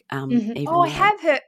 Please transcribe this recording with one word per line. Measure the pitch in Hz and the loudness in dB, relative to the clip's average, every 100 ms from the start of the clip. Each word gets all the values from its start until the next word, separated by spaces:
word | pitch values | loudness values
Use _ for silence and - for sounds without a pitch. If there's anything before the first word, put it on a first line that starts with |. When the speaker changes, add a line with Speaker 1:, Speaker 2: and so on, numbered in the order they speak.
| - | -12
Speaker 1:
um, | 135 135 | -8 -2
Speaker 2:
Mm-hmm. | 240 214 233 | -2 -2 -6
Speaker 1:
even | 143 | -2
Speaker 2:
Oh, | 339 | 0
I | 330 | 0
Speaker 1:
though | |
Speaker 2:
have | 302 403 415 | 2 0 2
heard, | 320 277 | 0 0